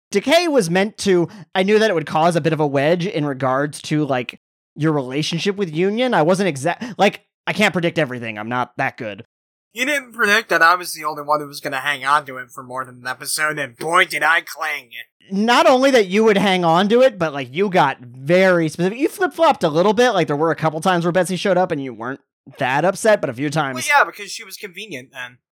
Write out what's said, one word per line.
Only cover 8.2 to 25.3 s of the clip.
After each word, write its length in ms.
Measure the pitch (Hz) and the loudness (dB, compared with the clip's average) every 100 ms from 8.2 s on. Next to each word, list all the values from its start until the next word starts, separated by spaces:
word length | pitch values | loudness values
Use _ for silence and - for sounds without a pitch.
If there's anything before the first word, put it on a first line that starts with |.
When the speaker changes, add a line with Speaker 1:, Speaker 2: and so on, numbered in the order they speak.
| 113 107 | -8 -8
Speaker 1:
I'm 120 | 113 | -4
not 260 | 123 123 - | -4 -4 -4
that 220 | 135 - | -6 -6
good. 260 | 113 101 - _ _ _ _ | -10 -10 -16 _ _ _ _
Speaker 2:
You 140 | 214 262 | -6 -4
didn't 260 | 285 247 | -4 -6
predict 380 | 226 208 214 226 | -2 0 0 0
that 100 | 170 | 2
I 140 | 165 | 4
was 180 | 180 170 | 4 -2
the 120 | 160 | -8
only 180 | 151 147 | -8 -6
one 180 | 147 151 | -2 -2
who 60 | 147 | -2
was 140 | 147 | -10
gonna 200 | 147 135 | -8 -6
hang 240 | 143 139 | -4 -4
on 220 | 131 147 135 | 0 0 -2
to 100 | 127 | -12
it 140 | 123 | -14
for 120 | - | -16
more 220 | 127 127 | -12 -10
than 120 | 127 123 | -10 -10
an 100 | 123 | -10
episode, 520 | 127 143 - 151 151 | -10 -6 -4 -2 -4
and 160 | 135 | -8
boy, 300 | 117 156 175 | -8 -2 0
did 180 | 185 151 | 0 0
I 200 | 151 170 | 0 0
cling. 480 | 165 139 156 147 123 117 - _ - | -2 -8 -8 -8 -12 -18 -18 _ -8
Speaker 1:
Not 360 | 196 220 254 330 | -2 2 4 4
only 240 | 254 277 | 4 4
that 160 | 254 190 | 4 4
you 160 | 196 | 2
would 120 | 220 196 | 4 4
hang 260 | 196 185 | 2 2
on 280 | 170 170 196 | 2 2 4
to 100 | 233 | 4
it, 180 | 262 202 | 4 2
but, 140 | 160 | -4
like, 220 | 139 123 | -4 -8
you 160 | 143 202 | -2 0
got 300 | 180 143 131 | 2 2 0
very 680 | 123 127 139 180 190 175 160 | -12 -10 2 4 6 4 2
specific. 300 | - 180 233 | 0 -2 0
You 100 | 294 | -4
flip-flopped 560 | - 359 - 330 - | -2 -4 2 2 2
a 60 | 170 | 0
little 240 | 151 196 | 2 2
bit. 160 | 214 247 | 4 2
Like, 160 | 196 156 | 2 0
there 100 | 143 | 0
were 140 | 160 | 0
a 60 | 151 | 0
couple 260 | 160 156 | -2 -2
times 240 | 190 175 170 | 0 0 0
where 60 | |
Betsy 240 | 180 170 185 | 0 0 -2
showed 200 | 208 180 | 0 0
up 160 | 180 | 0
and 100 | 156 | -2
you 120 | 135 | -8
weren't 260 | 107 117 135 _ _ - - | -10 -10 -10 _ _ -20 -6
that 260 | 127 139 | -2 0
upset, 360 | 170 190 226 208 | 0 2 2 2
but 80 | 156 | 0
a 60 | |
few 160 | 117 147 | -4 -4
times. 240 | 151 139 | -2 -2
Speaker 2:
Well, 100 | 127 294 | -4 0
yeah, 160 | 285 | 2
because 260 | - - 202 | 2 -2 -14
she 140 | - | -14
was 120 | 208 185 | -16 -16
convenient 540 | 208 175 214 135 131 | -16 -16 -14 -14 -14
then. 280 | 135 123 | -16 -16